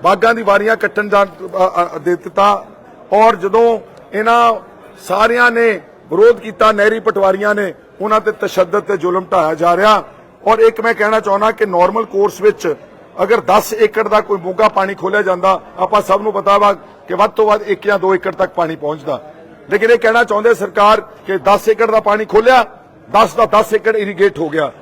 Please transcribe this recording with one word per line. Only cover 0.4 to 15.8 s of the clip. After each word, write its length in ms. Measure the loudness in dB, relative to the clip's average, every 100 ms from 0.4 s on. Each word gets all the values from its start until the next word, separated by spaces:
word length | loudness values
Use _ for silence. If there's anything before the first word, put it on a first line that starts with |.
ਵਾਰੀਆਂ 340 | 0 0 0 -2
ਕੱਟਣ 320 | -2 -4 -2
ਜਾ, 160 | 0
ਅ, 20 | 0
ਅ, 720 | -6 -10 -2 0 0 -4 -4
ਦੇ 180 | -4 -4
ਦਿੱਤਾ। 500 | -4 0 0 0 -6 -20 -20 -20 -2
ਔਰ 240 | 2 4 2
ਜਦੋਂ 440 | 0 2 2 0 -8 -20 -10
ਇਹਨਾਂ 420 | -4 0 2 2 0 -8 -20 -20 -20 -6
ਸਾਰਿਆਂ 420 | 0 0 2 2
ਨੇ 300 | 2 0 -2 -8 -20 -8
ਵਿਰੋਧ 280 | 4 4 4
ਕੀਤਾ, 320 | -4 0 0
ਨਹਿਰੀ 280 | 2 0 0
ਪਟਵਾਰੀਆਂ 540 | -4 0 0 0 -2
ਨੇ, 200 | -2 -4 -8 -20 -10
ਉਹਨਾਂ 200 | -2 -2
'ਤੇ 120 | -2
ਤਸ਼ੱਦਦ 480 | -4 -6 -2 0 -2
ਤੇ 160 | -4 -4
ਜ਼ੁਲਮ 280 | -2 -4
ਢਾਇਆ 300 | -2 -2 -2
ਜਾ 220 | 0 0 2
ਰਿਹਾ। 280 | 2 2 -2 -20 -20 _ -2
ਔਰ 120 | 2
ਇੱਕ 220 | 2 2
ਮੈਂ 140 | -4
ਕਹਿਣਾ 260 | -2 -2 -2
ਚਾਹੁੰਦਾ 300 | -2 0 0
ਕਿ 160 | -2 -2
ਨਾਰਮਲ 380 | 0 0 0
ਕੋਰਸ 360 | -4 -2 -2 2
ਵਿੱਚ 340 | 0 0 -6 -6 -10 -20 -20 -6
ਅਗਰ 180 | -2 0
ਦਸ 340 | 2 0 0
ਏਕੜ 340 | -2 0 0 -2
ਦਾ 120 | -2
ਕੋਈ 180 | -2 -6
ਮੋਗਾ 300 | -6 0 0
ਪਾਣੀ 260 | 0 -4
ਖੋਲ੍ਹਿਆ 280 | -4 -4 -2
ਜਾਂਦਾ, 380 | -2 0 0 -2 -4
ਆਪਾਂ 240 | -6